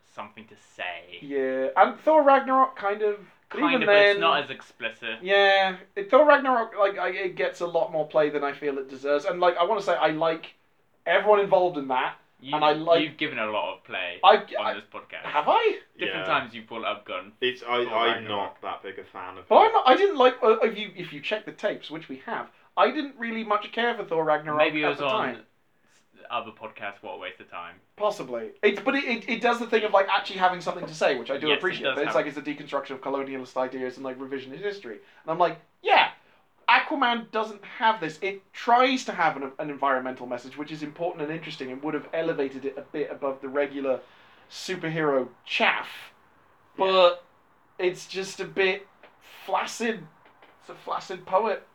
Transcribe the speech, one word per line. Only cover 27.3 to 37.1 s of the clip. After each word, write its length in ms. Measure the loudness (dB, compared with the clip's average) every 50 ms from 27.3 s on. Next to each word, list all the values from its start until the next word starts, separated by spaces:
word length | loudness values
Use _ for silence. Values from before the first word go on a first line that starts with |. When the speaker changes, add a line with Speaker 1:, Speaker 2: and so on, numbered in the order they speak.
| -14 _
Speaker 1:
of 100 | -20 _
Time. 260 | -16 -14 -14 -14 -18 _ _ _ _
Speaker 2:
Possibly. 540 | -4 -2 -2 -2 -4 -10 -8 -8 -8 -8 -10 -10 _
It's, 200 | 0 0 0 0
but 140 | -4 -2 -2
it, 100 | -2 -2
it, 240 | -2 -4 -6 -4 -6
it 120 | -6 -2
does 180 | 0 0 0 0
the 80 | -4
thing 160 | 0 0 0 0
of, 80 | 4 4
like, 160 | 4 4 4
actually 300 | 0 -2 -2 -4 -4 0
having 200 | 2 2 2 0
something 260 | -6 -8 -8 -8 -10
to 80 | -10 -6
say, 240 | 0 0 0 0
which 140 | 0 -4 -6
I 60 | -6
do 100 | -4 0
Speaker 1:
Yes, 80 | 0 0
it 40 | 0
Speaker 2:
appreciate, 240 | 0 -4 -4 -2 -4
Speaker 1:
does 100 | -2 -2
Speaker 2:
but 60 | -2
it's 60 | -2
Speaker 1:
have 80 | 0 0
Speaker 2:
like, 100 | 0 0
it's 120 | 0 -6
a 40 | -8
deconstruction 480 | -8 -8 -10 -10 -10 -6 -6 -6 -6 -6
of 80 | -12 -10
colonialist 560 | -6 -6 -4 -4 -4 -6 -8 -10 -12 -8 -4
ideas 400 | -4 -4 -4 -4 -6 -8 -8 -8
and, 80 | -8 -10
like, 160 | -12 -10 -10
revisionist 400 | -10 -10 -10 -10 -10 -12 -14 -8
history. 340 | -8 -8 -8 -8 -12 -14 -14
And 360 | -16 -16 _ _ -18 _ -8
I'm 60 | 0 2
like, 200 | 2 0 0 -6 _ _ _ _
yeah, 280 | 2 4 6 6 6 4 -2 -12 _ _ _ _ _ _ _ _ _ 4
Aquaman 600 | 4 4 4 0 0 0 2 2